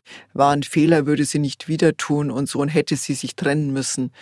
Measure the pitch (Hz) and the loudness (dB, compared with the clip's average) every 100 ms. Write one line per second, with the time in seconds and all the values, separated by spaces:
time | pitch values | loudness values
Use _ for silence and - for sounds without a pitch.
0 | - - - 139 143 143 139 160 160 160 | -20 -20 -8 2 4 4 0 2 4 4
1 | 139 147 143 147 139 - - 156 165 151 | 2 0 0 0 -2 -4 -6 0 2 2
2 | - 147 143 120 160 131 143 156 - 147 | -2 -2 -2 -2 -4 -2 0 0 0 -2
3 | - 135 127 - 143 151 143 135 131 - | -2 -6 -8 -4 -2 0 0 -2 -4 -4
4 | 127 - | -6 -8